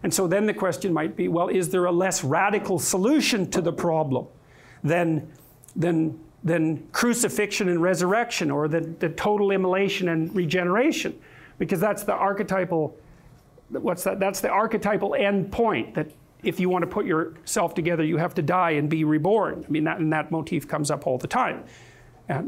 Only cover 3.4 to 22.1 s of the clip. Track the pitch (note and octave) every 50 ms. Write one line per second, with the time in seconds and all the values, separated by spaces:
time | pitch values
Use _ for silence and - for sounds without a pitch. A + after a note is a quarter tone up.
3.4 | F3+ E3 - F3+ E3+ E3+ E3 - - F3 D#3+ D#3 D#3 C#3 C3 A#2+ - - - -
4.4 | - - - - - - - - - C#3 E3 F3 F3 E3 D#3+ D3 - - - -
5.4 | - - - - - - - - D#3 F3 E3+ D#3+ D#3+ D#3 C#3 - - - - -
6.4 | - D#3 E3 E3+ D#3 D#3+ D#3+ C3+ - - - - - A#3+ A#3+ A#3+ B3+ G#3+ - -
7.4 | G#3+ G3+ - - G#3+ F3+ F3 E3+ E3 F#3 F#3 E3 F3 F3+ G3 A3+ A#3+ A#3 - -
8.4 | F#3 D3 C#3 C#3+ D3+ D#3 D3+ E3 E3 E3 E3 - - E3 D3+ - - G#3 G#3 G3+
9.4 | G3+ G3 G3 F#3+ F#3 F#3 F3+ F#3+ G3+ F#3+ F#3+ - F#3 F3 E3 D#3+ D#3+ E3+ - G3
10.4 | F3 D3+ D#3 F3+ F3+ F3 F#3 A3 C4 D#4+ - - - - - - - - - -
11.4 | - - - - F#3+ D3+ G3 E3+ F#3 G#3+ G3+ G#3 - - - - F#3 G3 G3+ G3+
12.4 | G#3 - F#3+ F#3+ F#3 F3 F3 D#3+ D#3 - - - - - - - - - - -
13.4 | - - _ - - _ - C3+ - E3+ F3 F3 - G3 F#3+ G3 F#3+ G3 G3 -
14.4 | - - - G3 A3 G#3+ A3+ G#3 - G3+ G#3+ F#3 - D4 - - G3+ G3+ G3+ G3
15.4 | F3 - - - A#3 A3 F#3+ B2 A2+ - - - D#3 - - - - _ _ -
16.4 | - - E3 - F3+ F3+ F3+ F3+ E3+ F3 - G#3+ G#3 G3 E3 D#3 E3+ E3 - -
17.4 | - - - A3 F#3+ E3 - F#3 D#3+ E3 F3 D#3+ D#3+ D#3 E3+ D3+ E3 E3+ - F#3
18.4 | D#3+ C#3+ F3 F#3 F#3 E3+ D#3+ D3 D3 D3+ E3 D#3+ D#3 D3+ D3+ D3+ D3 F#3 G#3+ A3
19.4 | F#3+ D#3+ D3+ - - - C#3+ D3+ D3+ D#3+ D#3+ - D#3+ D#3 D#3 D#3 D3+ - E3 D#3+
20.4 | D3 - - C#3+ C3+ - - D3+ D3+ C#3+ D3+ C#3+ - - C3 B2+ - C3+ - B3
21.4 | B3+ F3 D#3 C3 - - - - - - - - - -